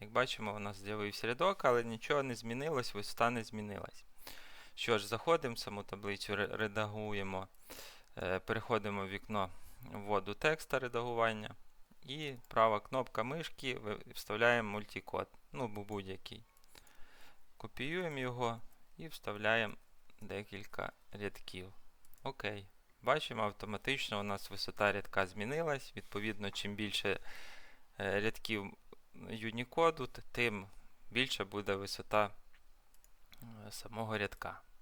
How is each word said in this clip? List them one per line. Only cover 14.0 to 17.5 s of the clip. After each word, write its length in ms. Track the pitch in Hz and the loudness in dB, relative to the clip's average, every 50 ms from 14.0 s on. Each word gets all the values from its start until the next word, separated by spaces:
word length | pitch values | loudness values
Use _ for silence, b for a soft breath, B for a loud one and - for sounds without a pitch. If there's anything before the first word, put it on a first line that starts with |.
| - - 110 | -6 -8 -10
вставляємо 560 | - - - 104 107 117 120 120 120 113 104 | -8 -4 -2 4 6 8 8 8 8 4 2
мультикод, 580 | 101 107 104 - - 101 - - - 95 98 - - - - - - | 0 -2 -4 -4 -6 -8 -6 -2 -2 -2 -2 -2 -6 -14 -16 -10 -4
ну, 160 | 143 131 110 | -4 -4 -2
бу-, 160 | 101 104 104 | -2 -4 -4
будь-який. 600 | 101 107 101 98 95 95 - - - - - - - _ - B B B B B B B B B B B B B B B B B - | -4 -4 -4 -4 -4 -6 -8 -8 -10 -12 -12 -14 -18 _ -20 B B B B B B B B B B B B B B B B B -16